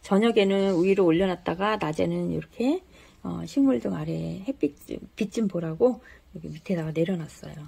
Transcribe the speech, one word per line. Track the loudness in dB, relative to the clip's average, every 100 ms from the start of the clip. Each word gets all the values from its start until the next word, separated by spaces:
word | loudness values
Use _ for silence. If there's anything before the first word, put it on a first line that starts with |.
저녁에는 | 2 4 4 4 4 4 2 4
위로 | 4 4
올려놨다가 | 4 4 2 0 -4 -2 -2 0
낮에는 | -2 -2 -2 0 -2
이렇게, | -4 -8 -4 -2 -2 -6 -20 -20 -14
어, | -10 -8 -4
식물 | 2 2 2
등 | -2
아래 | -4 -4 -4 -6 -6 -8
햇빛 | -4 -4 -4 -12
좀, | -12 -12 -6
빛 | -4
좀 | -2 -2
보라고 | -2 -6 2 2 2 -10 -20 _ -14
여기 | -12
밑에다가 | -14 -4 -4 -2
내려놨어요. | 0 0 0 -6 -14 -16 -16